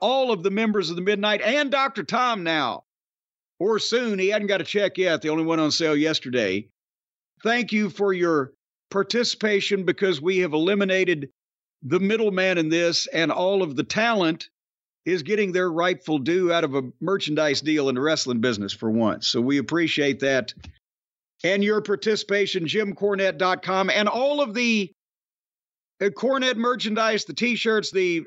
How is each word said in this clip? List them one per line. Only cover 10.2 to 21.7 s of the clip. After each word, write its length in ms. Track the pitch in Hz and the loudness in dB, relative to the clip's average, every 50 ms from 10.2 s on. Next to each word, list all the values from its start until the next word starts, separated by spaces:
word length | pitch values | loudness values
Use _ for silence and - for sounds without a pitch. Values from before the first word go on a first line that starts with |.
we 180 | 143 175 190 185 | 0 0 0 0
have 140 | 180 175 147 | 0 2 2
eliminated 760 | 156 160 180 202 202 202 190 190 190 202 180 175 151 139 135 _ _ _ _ _ _ _ _ _ _ - | 0 2 2 2 2 2 2 2 2 2 2 0 -2 -4 -8 _ _ _ _ _ _ _ _ _ _ -4
the 180 | 127 139 185 | 0 0 2
middleman 580 | 190 196 214 226 226 208 190 185 185 190 185 175 | 2 2 2 2 2 0 2 2 2 2 2 2
in 100 | 160 156 | 2 2
this, 380 | 160 170 170 170 160 - - | 2 2 2 2 0 0 -2
and 240 | - - 165 165 151 | -2 -2 0 0 0
all 320 | 127 127 180 185 202 196 190 | 0 0 0 2 2 0 0
of 140 | 165 135 | -2 -2
the 80 | 123 143 | -4 -4
talent 680 | - - 202 220 233 233 208 180 160 165 160 - - _ _ _ _ _ _ _ _ _ _ - | -4 -2 0 0 2 2 2 2 0 0 -2 -6 -16 _ _ _ _ _ _ _ _ _ _ -4
is 160 | 156 180 180 147 | -2 -2 -2 -2
getting 300 | 151 214 208 214 190 175 | -2 0 0 0 0 0
their 180 | 180 185 185 | 0 0 0
rightful 480 | 160 160 170 180 185 - - - 156 151 | 0 0 0 0 0 -2 -2 -2 -2 -2
due 340 | 127 123 170 185 185 170 170 | 0 0 0 2 2 2 2
out 120 | 170 160 | 2 0
of 100 | 147 135 | 0 -2
a 80 | 139 131 123 - - | -2 -4 -6 -8 -8
merchandise 600 | 147 165 196 196 - - 151 151 156 151 139 135 | -4 -2 -2 -2 -2 -2 -2 0 0 0 0 0
deal 280 | 139 147 156 151 143 135 | 0 0 0 2 2 2
in 60 | 127 | 0
the 60 | 123 | 0
wrestling 400 | 135 156 160 147 - 131 123 117 | 0 0 0 0 0 -2 0 0
business 320 | 110 127 120 101 101 98 - | 2 0 0 0 -2 -6 -6
for 180 | - - 113 | -4 -2 0
once. 360 | 110 113 117 107 95 - - | 2 2 2 2 0 0 -2
So 140 | - - 120 | -2 0 0
we 180 | 117 127 143 143 | 0 2 2 0
appreciate 600 | 135 - 151 170 170 156 - - 147 143 139 - | 0 0 -2 0 0 0 0 0 0 0 0 0
that. 320 | - 135 135 131 123 - - - - - - _ _ _ _ _ _ _ _ _ _ _ _ _ - | 0 0 0 0 0 -4 -8 -16 -18 -20 -20 _ _ _ _ _ _ _ _ _ _ _ _ _ -2
And 180 | 165 190 202 202 | 0 0 2 2
your 160 | 208 | 2